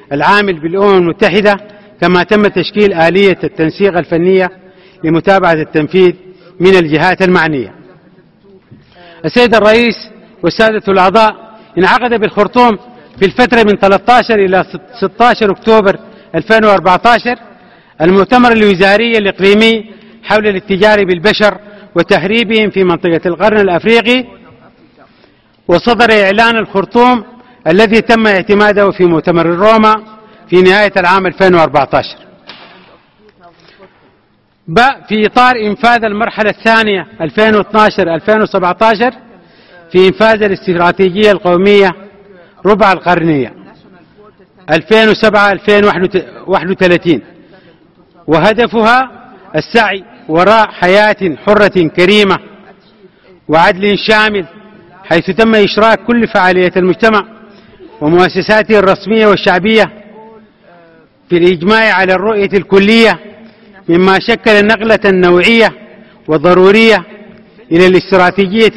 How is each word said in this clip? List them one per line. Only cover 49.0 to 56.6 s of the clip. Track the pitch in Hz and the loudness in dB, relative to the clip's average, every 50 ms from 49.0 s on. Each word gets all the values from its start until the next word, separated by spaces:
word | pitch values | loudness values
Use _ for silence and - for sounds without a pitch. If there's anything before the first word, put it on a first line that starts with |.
| 262 254 - - - - - - - - - | -2 -4 -10 -20 -20 -20 -20 -20 -16 -10 -8
السعي | 156 - - - 233 220 196 196 196 180 - - - - - | -8 -6 -2 -2 -2 -2 -2 -4 -8 -12 -18 -20 -18 -10 -4
وراء | 156 170 180 196 220 226 214 202 | -2 0 2 2 2 2 2 0
حياة | - - 180 180 190 208 214 214 202 - 190 175 139 - - | -2 -4 0 2 2 2 2 0 0 -2 -4 -6 -6 -4 -2
حرة | 202 208 208 208 180 - 185 165 147 - | 0 2 2 2 0 0 0 -2 -2 0
كريمة | 175 180 185 208 208 208 190 175 - - - - - - - - _ _ _ _ _ _ - _ _ _ _ - _ _ | 0 0 2 2 2 2 0 -2 -4 -6 -12 -20 -20 -20 -20 -20 _ _ _ _ _ _ -20 _ _ _ _ -20 _ _
وعدل | - 147 165 175 202 180 180 202 208 202 | -2 0 2 2 2 0 0 -2 -2 -2
شامل، | 185 - - 220 214 214 214 208 196 165 - - - - - - - - - - - - | -2 -2 -2 0 0 0 -2 -2 -6 -8 -10 -14 -20 -20 -20 -20 -20 -20 -20 -20 -14 -6
حيث | - 160 170 - 185 | -4 -4 -2 -2 -4
تم | 175 220 226 226 220 | -2 0 0 2 2
إشراك | 214 202 - - 208 214 226 220 - - | 2 0 0 0 0 2 2 0 0 -2
كل | - 240 240 226 | -2 -2 -2 -2
فعاليات | - - 202 185 185 180 185 | -2 -2 0 0 0 0 0